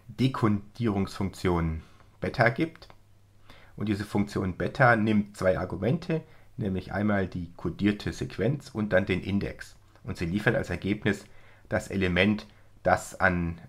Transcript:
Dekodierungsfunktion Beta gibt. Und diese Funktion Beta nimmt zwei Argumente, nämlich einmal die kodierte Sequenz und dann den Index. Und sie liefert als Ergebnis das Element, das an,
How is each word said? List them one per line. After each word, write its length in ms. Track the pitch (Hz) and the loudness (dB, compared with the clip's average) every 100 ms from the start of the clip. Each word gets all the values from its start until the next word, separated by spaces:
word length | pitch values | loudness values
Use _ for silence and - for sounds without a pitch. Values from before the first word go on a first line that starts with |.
| - | -12
Dekodierungsfunktion 1700 | - 127 131 110 104 - - 117 98 95 - 98 - 95 87 82 80 - - - - | 0 0 2 2 2 -2 -2 0 0 -2 -2 -6 -2 0 2 0 -2 -10 -20 -20 -8
Beta 260 | 92 - 117 | -6 2 2
gibt. 400 | 123 160 - - - - - _ - - - - - | 2 -4 -6 -20 -20 -20 -20 _ -20 -20 -20 -20 -8
Und 140 | 104 | -2
diese 160 | 98 104 | -2 -2
Funktion 500 | 110 101 101 95 90 | -2 0 0 -2 -2
Beta 400 | 92 - 127 113 | -4 4 4 6
nimmt 400 | 107 107 104 - | 4 2 2 0
zwei 220 | 92 92 | 2 2
Argumente, 640 | - - 107 165 - 160 - - - - | 0 -2 0 -2 -2 -4 -6 -20 -18 -6
nämlich 360 | 101 92 - | -4 -4 -4
einmal 320 | 95 107 101 92 | -2 0 0 -2
die 260 | 92 85 - | -4 -10 -8
kodierte 560 | 90 82 101 104 - | -8 0 0 0 -4
Sequenz 560 | 82 69 - 104 143 - | -6 -8 -2 0 0 -6
und 240 | - 107 | -4 2
dann 140 | 95 98 | 2 2
den 160 | 92 | -2
Index. 520 | 92 98 - - - - - - | 0 0 -2 -8 -16 -18 -20 -18
Und 120 | 120 - | -10 -6
sie 120 | 85 | -2
liefert 280 | 98 123 - | 0 2 0
als 140 | - | 0
Ergebnis 560 | 87 95 107 107 101 - - - - - | -4 -2 -2 0 -2 -6 -20 -20 -20 -4
das 180 | 98 - | -4 -2
Element, 580 | 98 92 87 101 107 - - - - | -2 0 4 4 2 -4 -20 -20 -4
das 360 | - 92 - - | 2 2 2 0
an, 400 | 92 90 85 85 | 2 2 -2 -4